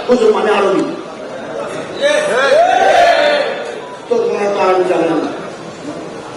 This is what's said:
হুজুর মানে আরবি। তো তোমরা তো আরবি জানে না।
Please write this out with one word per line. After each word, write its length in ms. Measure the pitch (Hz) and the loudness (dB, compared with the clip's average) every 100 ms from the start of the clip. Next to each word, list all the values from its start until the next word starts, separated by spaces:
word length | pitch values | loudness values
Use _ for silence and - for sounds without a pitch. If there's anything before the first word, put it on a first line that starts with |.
| - | 0
হুজুর 260 | 233 214 | 4 4
মানে 180 | 190 208 | 2 2
আরবি। 320 | 202 190 165 - - - - - - - - - - - - 285 294 - 233 269 302 698 - - - - - - - - - - - - - - | 2 2 0 -2 -6 -12 -12 -12 -12 -10 -8 -8 -8 -10 -2 0 0 0 0 4 4 4 4 4 6 6 4 2 2 -2 -4 -8 -10 -12 -10 -2
তো 80 | 233 | 0
তোমরা 360 | - 208 202 | 0 0 0
তো 60 | 196 | 2
আরবি 240 | 185 180 175 | 2 2 2
জানে 180 | 160 160 | 2 2
না। 60 | 151 135 - - - 82 - - - - - - | 0 -2 -6 -12 -14 -14 -12 -12 -12 -12 -14 -14